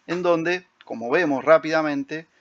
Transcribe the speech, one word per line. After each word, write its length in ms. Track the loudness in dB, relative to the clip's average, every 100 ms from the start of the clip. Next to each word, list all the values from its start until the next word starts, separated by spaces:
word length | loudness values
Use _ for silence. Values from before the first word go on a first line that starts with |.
| -10
en 160 | -4
donde, 420 | 0 0 0 -4 -8 _ -16
como 240 | -10 -2
vemos 340 | 0 2 0
rápidamente, 840 | 4 4 4 -2 -2 -4 -6 -10 -14 _